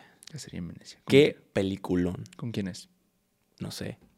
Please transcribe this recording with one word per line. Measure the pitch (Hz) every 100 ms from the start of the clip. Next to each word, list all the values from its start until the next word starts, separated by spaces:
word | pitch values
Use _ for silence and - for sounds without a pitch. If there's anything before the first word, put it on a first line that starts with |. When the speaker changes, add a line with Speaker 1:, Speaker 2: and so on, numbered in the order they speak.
| - _ -
Speaker 1:
Cacería | 143 - 90
en | 87
Venecia. | - - -
¿Con | -
Speaker 2:
Qué | 131 151 -
Speaker 1:
quién? | _
Speaker 2:
peliculón. | - 98 98 - 90 87 90 - -
Speaker 1:
¿Con | 120
quién | 110 98
es? | - - _ _ _ _ _ _ -
Speaker 2:
No | -
sé. | - - - -